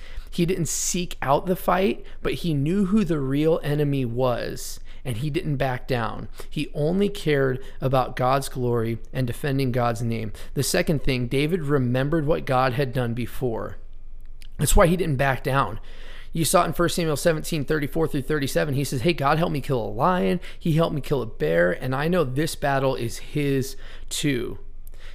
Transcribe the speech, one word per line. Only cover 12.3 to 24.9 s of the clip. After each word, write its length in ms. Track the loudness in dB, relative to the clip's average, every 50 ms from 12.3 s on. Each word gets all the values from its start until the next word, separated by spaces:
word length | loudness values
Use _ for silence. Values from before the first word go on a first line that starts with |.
| 0 -2 0 0
God 260 | 2 2 2 2 2
had 200 | 0 0 0 0
done 200 | -2 -2 -2 -2
before. 640 | -4 -4 -4 -2 -2 -2 -2 -2 -4 -6 -6 -8 -8 -10 -10 -10 -10 -10 -10 -10 -10 -10 -10 -10 -10 -10 -10 -4 -2
That's 180 | 2 6 8
why 120 | 10 10 8
he 100 | 6 4
didn't 200 | 2 0 2 2
back 260 | 2 2 2 0 0
down. 360 | 0 2 2 2 0 -2 -6 -8 -8 -10 -10 -8 -8 -8 -8 -8 -6
You 140 | -2 0 2
saw 180 | 4 4 4 4
it 40 | 2
in 60 | 2
First 220 | 2 2 2 2
Samuel 200 | 0 0 0 0
seventeen 480 | 2 2 2 2 2 -2 -4 -4 -4 0
thirty-four 440 | 0 0 0 0 -2 0 0 0 0
through 160 | 0 -2 -2
thirty-seven. 500 | 0 -2 0 0 0 0 0 0 0 0
He 120 | -2 -2
says, 160 | 0 -2 0
"Hey, 120 | 0 0 0
God 240 | 2 2 2 2 2
helped 160 | 2 0 0
me 80 | -2
kill 240 | -2 0 -2 0 -2
a 0 |
lion. 540 | -2 -2 0 2 2 2 2 2 0 0 -2 -4 -8 -10 -4
He 140 | 0 2 4
helped 220 | 4 2 2 0
me 60 | -4
kill 200 | -2 0 0 0
a 60 | 0 -4
bear, 440 | -4 -2 -2 2 4 4 4 2
and 220 | 2 0 -2 -2 -2
I 140 | 0 0 2
know 160 | 2 2 2
this 320 | 2 0 0 -2 -2 -2
battle 400 | -2 0 0 2 2 2 2 0
is 240 | 0 -2 -4 -4 -6
his 580 | -8 -4 -2 0 0 2 2 0 0 -2 -6 -8 -10 -10 -10 -10 -8 -6
too." 480 | -4 -2 0 0 0 0 -2 -4 -6 -8 -10 -10 -10 -10 -10 -10